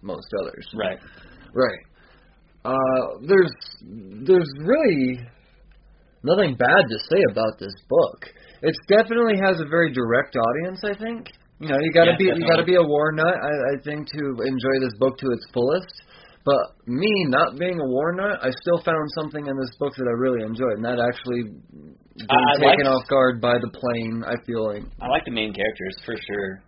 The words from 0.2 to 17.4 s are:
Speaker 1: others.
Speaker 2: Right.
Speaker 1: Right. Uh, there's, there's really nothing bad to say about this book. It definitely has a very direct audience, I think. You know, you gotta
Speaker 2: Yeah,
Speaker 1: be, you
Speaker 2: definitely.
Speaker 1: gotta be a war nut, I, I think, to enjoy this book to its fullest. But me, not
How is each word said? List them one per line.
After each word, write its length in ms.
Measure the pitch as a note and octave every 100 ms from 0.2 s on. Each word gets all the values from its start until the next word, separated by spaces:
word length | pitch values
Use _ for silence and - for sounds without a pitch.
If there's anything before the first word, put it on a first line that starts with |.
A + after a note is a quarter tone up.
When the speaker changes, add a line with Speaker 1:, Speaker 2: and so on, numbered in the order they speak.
| - G#2
Speaker 1:
others. 240 | - - -
Speaker 2:
Right. 240 | G#3+ G2+ F#2+ - - - - -
Speaker 1:
Right. 300 | A#2+ B2+ - - _ _ _ _ _ _ _
Uh, 560 | A#2+ C3 C3 C3 A#2+ - C3+
there's, 240 | G3 E3+ - - - - A2+ F#2+ G#2 C3+
there's 220 | F#3 D3+ C3+
really 600 | D#3+ C#4+ C#4+ D#3 B2+ B2 A#2+ _ _ _ _ - _ _ _ _
nothing 320 | C3 F#3 F3+ B2+
bad 280 | B2 F#3 D3
to 80 | A2 -
say 120 | F3+ D3
about 280 | G2+ A2 -
this 140 | G2 - _
book. 380 | C#3+ A#2 - - - - -
It 140 | D3+ E3 -
definitely 480 | G#3 A3 A#3 A#3 G3
has 180 | F#3+ F3
a 60 | D3
very 240 | E3 E3
direct 420 | B2+ A2+ A#2 - A#2+
audience, 460 | A2+ C3+ F3 F#3
I 140 | G#3 G3+
think. 320 | A3+ A#3 - - _ _
You 100 | D3+
know, 80 | C#3
you 120 | D#3+
gotta 180 | D#3+ E3+
Speaker 2:
Yeah, 60 | E3+
Speaker 1:
be, 60 | F#3+
you 40 |
Speaker 2:
definitely. 180 | E3 E3 E3
Speaker 1:
gotta 120 | E3
be 80 | F3+
a 80 |
war 280 | E3 D3 D3+
nut, 180 | D#3 D#3+
I, 220 | F3+ C3+ D3 B2+ C#3
I 40 |
think, 240 | D3 D3+ D3
to 120 | D3+ C#3+ A#2+
enjoy 320 | A#2+ C3 C3 C3+
this 140 | C3 G#2
book 180 | C3 B2+
to 80 | C3+
its 140 | A#2 -
fullest. 400 | B2 B2 E3+ F#3 - _ - - _
But 180 | - C#3 - _ -
me, 240 | B2 G3+ G3+ D#3+
not 280 | B2+